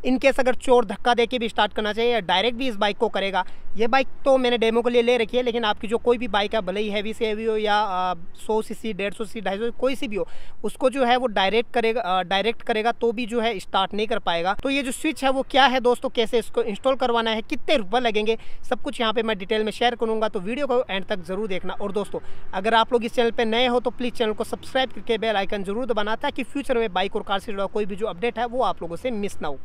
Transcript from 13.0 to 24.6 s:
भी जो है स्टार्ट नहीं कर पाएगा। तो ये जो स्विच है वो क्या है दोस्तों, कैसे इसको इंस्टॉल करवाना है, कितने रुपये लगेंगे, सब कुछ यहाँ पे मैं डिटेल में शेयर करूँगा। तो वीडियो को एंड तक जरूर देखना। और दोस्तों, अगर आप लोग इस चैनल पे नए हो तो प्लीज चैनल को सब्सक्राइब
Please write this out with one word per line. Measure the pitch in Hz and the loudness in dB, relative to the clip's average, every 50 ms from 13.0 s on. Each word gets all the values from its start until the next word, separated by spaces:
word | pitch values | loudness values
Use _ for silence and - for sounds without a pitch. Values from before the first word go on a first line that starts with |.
| 240 233 | 0 0
भी | 226 214 247 | 0 0 -4
जो | 202 233 240 | -2 -2 0
है | 220 233 226 185 | 0 0 -2 -2
स्टार्ट | - - - 196 190 185 - | -6 -2 0 0 0 0 0
नहीं | 202 214 | -2 0
कर | 202 226 202 | 0 0 0
पाएगा। | - 190 170 170 170 185 202 - - | 0 0 0 0 0 0 0 0 0
तो | 269 | 0
ये | 269 277 269 | 0 0 -2
जो | 262 | -2
स्विच | 254 - - 311 - - - | -6 -2 -2 -4 -2 0 0
है | 269 | 0
वो | 262 269 262 - | 2 2 -2 0
क्या | - 262 269 | 2 4 4
है | 262 240 262 | 4 4 4
दोस्तों, | 220 247 247 - - 254 | 2 2 2 2 -2 -4
कैसे | - 247 226 202 - - | -2 -2 -2 2 0 0
इसको | - - - 247 226 | 0 0 -2 -2 -2
इंस्टॉल | 233 202 - - 262 277 | -2 -4 -2 0 0 0
करवाना | 262 262 240 233 233 220 226 | 2 0 0 2 2 2 0
है, | 220 220 | -2 -2
कितने | - - 311 254 - - 320 | -2 -4 -2 -2 2 2 2
रुपये | 277 202 180 202 254 | 2 2 2 0 2
लगेंगे, | 254 233 208 214 214 214 226 - - - - - - - | 2 2 2 2 2 2 0 0 0 -4 -2 -2 0 0
सब | 254 233 | 0 0
कुछ | - 285 226 - | -2 -4 -2 -2
यहाँ | 233 220 214 | -2 0 0
पे | 233 226 | 0 0
मैं | 226 214 | 0 -2
डिटेल | 185 196 - 220 214 220 | -2 -2 -2 0 0 0
में | 214 | -2
शेयर | 202 - 240 240 240 | 0 2 2 2 2
करूँगा। | 214 233 226 220 220 220 214 | 0 -2 0 0 0 0 0
तो | - 220 | -2 -2
वीडियो | 175 196 240 285 294 | -4 -4 -4 -2 0
को | 262 262 247 254 - | 0 2 0 0 0
एंड | 190 190 185 | -2 -4 -2
तक | - 220 190 165 | -2 -4 -4 -4
जरूर | 165 190 190 220 | -4 -4 -4 -2
देखना। | 208 190 180 - | -2 -2 -2 -2
और | - - - 202 202 | -2 -2 -2 -2 -2
दोस्तों, | 180 208 190 - - 160 - - - - - - - | -2 -2 -4 -4 -6 -6 -2 -2 -2 0 0 -2 -2
अगर | 190 196 226 226 | 0 0 2 4
आप | 226 220 - 247 | 4 4 4 2
लोग | 240 220 | 0 0
इस | 233 - | 0 0
चैनल | 254 233 233 | 2 2 2
पे | 202 - 240 | 2 2 0
नए | 220 214 233 254 | 2 2 2 2
हो | 254 240 247 | 2 2 2
तो | 226 254 | 0 -2
प्लीज | - - 247 208 - | -4 -2 -4 -4 -2
चैनल | - 233 214 214 | 0 0 0 0
को | - 220 | -2 -4
सब्सक्राइब | - - 190 | -6 -6 -8